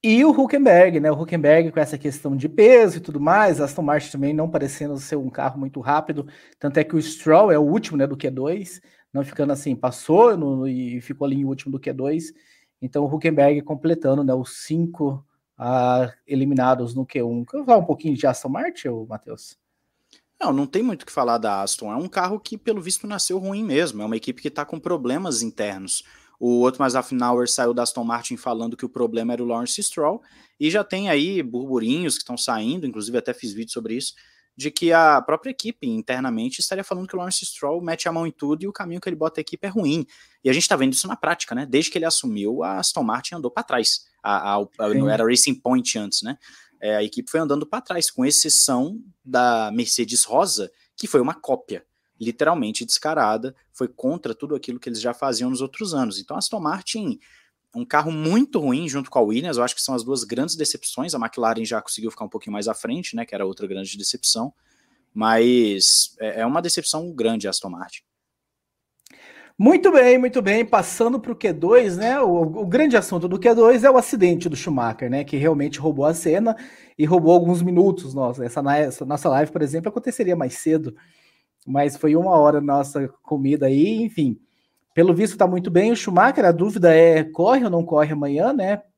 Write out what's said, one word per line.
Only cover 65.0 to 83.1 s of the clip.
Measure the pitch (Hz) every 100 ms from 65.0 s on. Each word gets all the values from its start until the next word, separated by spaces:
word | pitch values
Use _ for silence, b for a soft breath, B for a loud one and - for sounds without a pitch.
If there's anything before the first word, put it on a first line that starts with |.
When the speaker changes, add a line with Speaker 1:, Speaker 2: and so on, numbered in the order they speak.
| _
Speaker 2:
mas | 107 110 113 117 123 110 98 - - - _
é, | 110 113
é | 113
uma | 156
decepção | 175 175 - 156 175
grande | 135 113 113 98
a |
Aston | 92 98
Martin. | 87 90 - _ _ _ _ _ _ _ _ _ _ _ b b b b -
Speaker 1:
Muito | 220 370 370
bem, | 320 247 254
muito | 247 254
bem. | 196 214
Passando | 226 214 180 - 233 247
pro | 233
Q | 233 208
dois, | 156 170 240 220 175
né? | 220 269
O, | 226 175
o | 160 196
grande | 190 240 311 233
assunto | - 180 175
do | 185
Q | 233 233
dois | 226 254
é | 269
o | 254
acidente | 233 233 180 170 175
do |
Schumacher, | 139 - 135 117 110 123
né? | 135
Que | 147 139
realmente | 151 147 143 -
roubou | 156 139
a | 147
cena | 165 165 175 226 220 B B B -
e |
roubou | 151 170 160
alguns | 175 170 175
minutos. | 175 175 196 - 139
Nossa, | 135 127 123
essa | 120 143
na-, | 139 147
essa | 147 -
nossa | 135 147 170
live, | 135 151
por | 170
exemplo, | 147 160 175
aconteceria | 233 254 - 190 170
mais | 131
cedo, | - - 160 147 b b b b b b _ -
mas | 135 143 139
foi | 156
uma | 156 180 170
hora | 147 147
nossa | 143 139 139 143 135